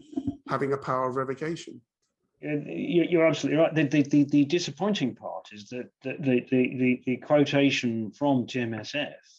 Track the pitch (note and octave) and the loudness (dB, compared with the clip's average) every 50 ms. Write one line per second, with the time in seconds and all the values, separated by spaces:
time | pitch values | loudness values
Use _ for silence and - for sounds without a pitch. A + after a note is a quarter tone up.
0 | - - - - - - - - - - C#3+ C3 C#3+ C3+ C#3 C#3 - C#3 C3 C3 | -10 -10 -10 -6 -6 -6 -8 -8 -8 -6 -4 -2 -2 -2 -4 -4 -2 -4 -2 -2
1 | C3 B2+ B2 C3+ C3 C3 C3 - D#3 D#3+ F3 D#3+ - - B2 A#2+ _ _ _ _ | -2 -2 -2 -4 -4 -4 -6 -6 -6 -8 -8 -8 -12 -16 -18 -20 _ _ _ _
2 | _ _ _ _ _ _ _ _ D3 D3+ D3+ D3 - - - - - - E3+ E3+ | _ _ _ _ _ _ _ _ -8 -6 -4 -4 -4 -6 -6 -6 -4 2 2 2
3 | D#3 D3 E3+ E3 D#3+ D#3+ D3+ - - C#3 C#3+ D#3 E3 D3 D#3 D#3+ D#3 C3+ D#3 D3+ | 2 4 4 4 4 4 4 2 -2 0 2 4 2 4 4 2 2 2 2 2
4 | C#3 C#3+ D3+ D3 C#3+ C#3+ - D3 C#3+ C#3 E3+ F3 F3 - - - F#3+ G#3+ G3 F#3+ | 2 4 4 4 4 4 4 2 4 4 2 -2 -2 -4 -6 -4 -2 -2 0 0
5 | C#3+ A2+ G#2+ - G#2+ F2+ F2 F#2+ - - G#2+ G#2 G2+ - B2 B2 A2+ - _ _ | -2 -4 -4 -6 -12 -12 -12 -12 -14 -16 -20 -20 -16 -12 -12 -12 -12 -12 _ _
6 | - C3 - - D3 C3 B2 A#2+ - - C3 B2+ B2+ - - B2+ B2+ B2 B2 B2 | -10 -10 -8 -4 0 2 2 2 0 0 2 2 2 2 0 0 0 0 0 0
7 | - B2+ B2 B2 - - D3+ D3 C#3+ C#3 D3 C#3 C#3 C#3 C#3 - B2+ A#2+ A2+ A2+ | -2 -4 -4 -4 0 2 4 4 4 4 4 4 4 4 2 2 -2 -2 -2 -2
8 | A2 G2 - - C#3+ C#3+ C#3 B2+ A2 - - B2 A#2+ A2+ A2+ G#2+ G#2+ - - D3 | -4 -6 -6 -2 0 2 2 2 0 -2 -4 -4 -4 -4 -6 -8 -8 -8 -6 -6
9 | C3+ - - - _ _ _ | -6 -8 -10 -18 _ _ _